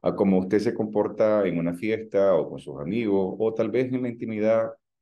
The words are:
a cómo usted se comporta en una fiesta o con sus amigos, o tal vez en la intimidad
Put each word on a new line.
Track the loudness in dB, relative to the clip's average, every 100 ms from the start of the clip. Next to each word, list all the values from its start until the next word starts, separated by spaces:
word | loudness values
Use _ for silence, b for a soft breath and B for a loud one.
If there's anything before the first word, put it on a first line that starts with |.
a | -2
cómo | 2 4 4
usted | 4 2
se | 0
comporta | -2 -4 0 -2 2 2 4 2
en | 0
una | -4
fiesta | -4 -4 -4 -2 2 4
o | 4 0
con | -8
sus | -12 -10
amigos, | -6 -4 0 0 0 0
o | -2
tal | 0 -2
vez | 0 -2
en | -2
la | -4
intimidad | -6 -8 -2 2 2 0 -8 _ _